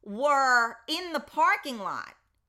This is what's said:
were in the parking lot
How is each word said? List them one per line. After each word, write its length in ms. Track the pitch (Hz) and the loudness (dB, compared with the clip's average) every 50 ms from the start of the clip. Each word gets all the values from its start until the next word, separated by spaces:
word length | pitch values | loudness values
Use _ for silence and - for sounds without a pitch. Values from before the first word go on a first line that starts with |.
were 760 | _ 214 202 226 285 294 285 269 269 254 247 240 233 233 - - _ - | _ -12 -4 -2 2 2 4 4 4 4 4 4 2 0 -2 -10 _ -6
in 240 | 320 349 370 339 | -6 -6 -4 -4
the 80 | 320 269 | -6 -6
parking 600 | 285 - - 302 320 370 415 415 - 285 240 214 | -6 -4 0 2 4 4 2 0 -4 -8 -10 -8
lot 340 | 190 165 139 110 - - - _ _ _ _ _ _ | -8 -8 -8 -8 -10 -12 -18 _ _ _ _ _ _